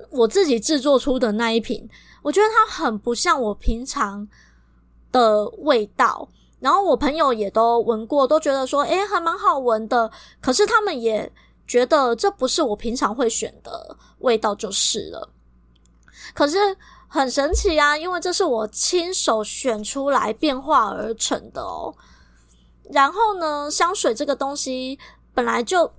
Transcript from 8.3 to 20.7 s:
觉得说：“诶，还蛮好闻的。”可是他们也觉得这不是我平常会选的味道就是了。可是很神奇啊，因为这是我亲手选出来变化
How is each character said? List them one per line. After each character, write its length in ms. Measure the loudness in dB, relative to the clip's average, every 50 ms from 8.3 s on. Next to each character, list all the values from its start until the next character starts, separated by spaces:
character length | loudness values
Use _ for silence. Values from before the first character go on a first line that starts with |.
| 4 2
觉 140 | 2 2 0
得 140 | 0 -2
说 160 | 0 0 0 0
：“诶， 180 | 2 2 0 0
还 120 | 0 -2 -2
蛮 200 | 0 -2 -2 0
好 200 | 2 0 2 2
闻 300 | 2 0 0 0 0 0
的。” 220 | 0 0 0 -2 -4 -12 -20 -20 -16 _ -2
可 100 | 0 2
是 140 | 2 2
他 160 | 2 2 2 2
们 180 | 0 -4 -2
也 320 | -2 -2 -2 -2 -4 -6 -14 _ _ _ _ _ _
觉 200 | -2 0 2 2
得 280 | 4 4 4 4 2 0
这 160 | 2 0 -2
不 160 | 0 0 -2
是 140 | -2 0 0
我 160 | 0 0 -2
平 180 | -4 -4 -6 -4
常 200 | -2 -2 -2 0
会 120 | 0 -2
选 320 | 0 0 -2 -6 -8 -10 -14 -20
的 340 | -16 -16 -16 -14 -16 -20 -20 _ _ _ -4
味 180 | 0 0 0
道 180 | 2 0 -2 -4
就 160 | -4 -6 -6
是 380 | -4 -2 -2 -2 -2 -4 -6 -8
了。 220 | -12 -14 -14 -16 _ _ _ _ _ _ _ _ _ _ _ _ _ _ _ _ -20 -20 -20 -10 -2
可 120 | 0 0
是 120 | 0 2 2 2 0 0 -4 -12 -20 -20 -20 -16 -6
很 220 | -2 -2 -2 0
神 240 | 0 0 0 0 0
奇 260 | 0 0 2 2 4
啊， 160 | 4 2 2
因 140 | 0 -4 -4
为 100 | -6 -4
这 100 | -2 -2
是 140 | 0 0 0
我 240 | 0 0 -2 -2 -4
亲 440 | -6 -4 -4 0 0 0 -2 -2 -4
手 280 | -4 0 0 0 0 -2
选 400 | -4 -6 -4 -2 -4 -4 -4 -4
出 280 | -8 -6 -4 0 0
来 200 | 2 2 0 0
变 300 | -4 -2 0 -2 -2 -2
化 300 | 0 2